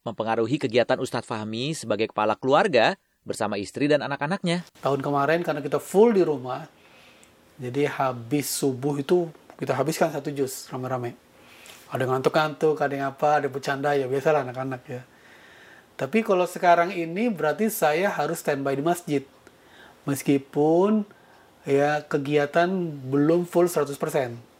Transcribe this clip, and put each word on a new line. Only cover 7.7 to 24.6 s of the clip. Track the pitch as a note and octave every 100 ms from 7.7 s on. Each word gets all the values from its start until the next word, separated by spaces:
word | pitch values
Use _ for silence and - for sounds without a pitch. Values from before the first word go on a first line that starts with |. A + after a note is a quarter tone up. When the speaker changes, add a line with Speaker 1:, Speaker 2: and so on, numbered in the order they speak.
| B2
Speaker 2:
habis | C#3+ - C3+ B2 A#2 D3 C3+
subuh | - C#3+ B2 C#3 C#3+
itu | C#3 F3+ E3+ D#3 - -
kita | C3+ C3+
habiskan | C3+ D#3 E3+
satu | D3+ C#3
juz | C#3+ C3 - -
rame-rame. | C3 B2+ B2+ A#2+ - _ _ - - - - -
Ada | B2+ B2+
ngantuk-ngantuk, | C3 C3 D#3 D#3 C#3+ D#3 D3
ada | C#3+ C#3
yang | C#3
apa, | C3 D3+ D3+
ada | C#3+
bercanda, | C3+ C#3 C#3 C#3+
ya | C#3+ B2+
biasalah | C3+ D#3 D3+ B2+
anak-anak | B2 C3 B2+ -
ya. | B2 - - - - - - - - _ -
Tapi | C3+ A3
kalau | A3 F#3+ F3+
sekarang | F3+ F3+ E3+ F3 F#3+
ini | E3 F3 B3
berarti | F#3 D3+ D3 G#3+
saya | G#3 D#3 D#3 G3+
harus | - D3 E3
standby | - C#3+ C#3
di | C#3
masjid. | D3 F3 - C#3+ C3+ _ - _ - - - - -
Meskipun | C#3 - C#3 C3+ D3 D3+ E3+ G3 G#3+ G#3 - _ - - _ -
ya | C#3 C#3+ D3+ -
kegiatan | D3+ C#3 D3 C#3+ E3+ F3 F#3+ E3+ D3
belum | C3 C#3 D3 E3+
full | F3 F3 F3
seratus | D#3+ C#3+ C#3+
persen | D#3 D3+ B2 A#2 - _